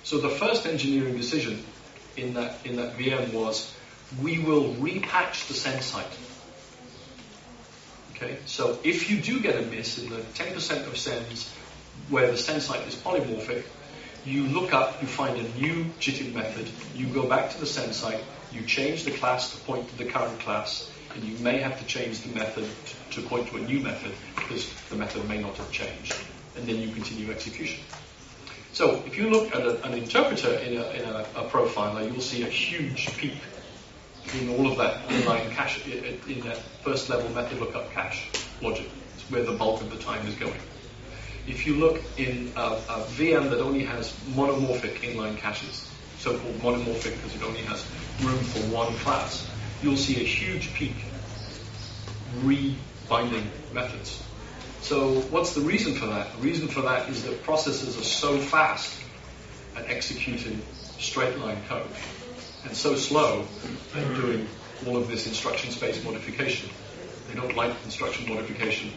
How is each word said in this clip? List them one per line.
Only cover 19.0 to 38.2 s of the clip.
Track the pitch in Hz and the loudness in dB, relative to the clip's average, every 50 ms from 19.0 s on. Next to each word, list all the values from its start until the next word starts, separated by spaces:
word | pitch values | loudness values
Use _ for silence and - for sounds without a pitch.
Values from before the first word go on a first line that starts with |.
| - | 0
the | 143 | -2
class | - - 127 123 123 123 - - - | -2 2 4 4 4 4 2 -2 -4
to | - - | -8 -4
point | - 127 120 120 - | -4 -2 -2 -2 -6
to | - - | -6 -6
the | 120 | -6
current | - - 131 117 113 113 110 | -2 0 0 0 0 -2 -4
class, | - 110 104 104 107 - - - - - - - - - - | -2 0 0 0 0 -2 -4 -6 -6 -8 -12 -14 -14 -12 -10
and | 113 110 | -8 -6
you | 107 110 117 | -6 -4 2
may | 120 120 127 139 | 2 4 4 4
have | 135 131 127 - | 2 0 -2 -4
to | - | -4
change | - - 123 117 113 110 107 | -4 -2 -2 -2 -2 -4 -6
the | - - 117 113 | -6 -4 -4 -2
method | 110 110 - 110 107 107 - - - - - - - - | -2 -2 -2 -2 -4 -4 -6 -8 -10 -12 -12 -12 -10 -8
to, | - 110 | -8 -6
to | 107 - | -4 -2
point | 120 120 120 - | 0 0 0 0
to | 113 110 | -2 -4
a | |
new | 113 117 135 139 | -2 2 2 2
method | 120 107 101 - 110 104 98 - - - - | 2 0 -2 -4 -4 -6 -8 -8 -10 -8 -6
because | - - - 120 98 - - - - - - | -6 -4 -2 -2 -4 -4 -4 -6 -10 -10 -6
the | 107 | -4
method | 107 107 101 - 110 104 107 | -4 -2 -2 -2 -4 -2 -2
may | 107 107 | -2 -2
not | 104 101 98 - | -2 -4 -4 -6
have | 101 - | -8 -4
changed, | - - - - - - - - - - - - - - - - - | -4 -4 -4 -4 -6 -6 -4 -4 -4 -4 -4 -10 -12 -14 -16 -12 -10
and | 123 123 117 | -6 -2 0
then | 113 110 | 0 0
you | 110 110 | 0 -2
continue | 113 110 104 - 113 110 107 110 | -2 -4 -4 -4 -4 -4 -4 -4
execution. | 107 - - 113 101 - - - - - - - - - - - - - - - - - - - - - - - | -4 -4 -6 -8 -6 -4 -4 -4 -4 -6 -10 -12 -12 -14 -14 -16 -16 -18 -18 -18 -16 -16 -14 -14 -14 -14 -16 -8
So | - - - - - - - - | 2 6 6 6 6 6 0 -4
if | - 196 | 0 2
you | 214 226 | 4 8
look | 220 220 - - - | 8 8 6 6 2
at | - | 2
a, | - - - - - | 4 4 2 2 0
an | 127 120 | -2 -2
interpreter | 120 113 110 - 240 302 277 226 - 135 120 - | -2 -2 4 6 6 8 8 6 4 4 4 4
in | - 123 123 120 117 | 4 2 0 0 0
a, | 117 113 | -2 -2
in | - - 120 | -2 -4 -4
a, | 113 110 110 110 - - | -4 -2 -4 -4 -4 -4
a | 123 - - | -4 -4 2
profiler, | - 123 120 113 - 107 104 104 104 110 110 113 | 4 6 6 6 4 4 2 2 2 0 0 0
you'll | 127 127 | 0 -2
see | 127 - - 120 117 | -2 -2 0 0 0
a | 113 | 2
huge | - - - - 165 170 151 127 123 - - - - - | 2 2 2 2 2 0 0 0 0 0 -2 -2 -2 -2
peak | - 139 - - - - - - - - - - - - - - - - - - - - 135 131 | -2 -4 -4 -4 -10 -10 -12 -12 -12 -14 -14 -16 -16 -16 -18 -18 -18 -18 -16 -14 -10 -6 -2 -2
in | 127 120 | 0 2
all | 123 123 135 131 | 4 6 6 6
of | - - | 6 6
that | 113 110 - - - - | 4 4 4 0 0 2
inline | - 123 117 120 117 113 117 117 | 4 4 6 6 4 4 2 0
cache, | - - 131 - - - - 139 | 0 0 0 0 0 -2 -4 -4
i-, | |
i-, | 120 120 120 123 123 123 - - | -4 -4 -4 -4 -6 -8 -6 -6
in | 135 120 | -6 -4
that | 117 117 117 113 - - - - - | -4 -4 -6 -6 -8 -10 -14 -4 0
first | 139 131 131 - - | 0 2 2 2 2
level | 123 120 117 113 | 0 0 2 0
method | 117 123 120 - - - | 0 0 -2 -2 -2 -2
lookup | 113 107 - 120 - - | -2 -2 -2 -4 -6 -4
cache | - - 95 - - - | -4 -4 -2 -2 -4 -4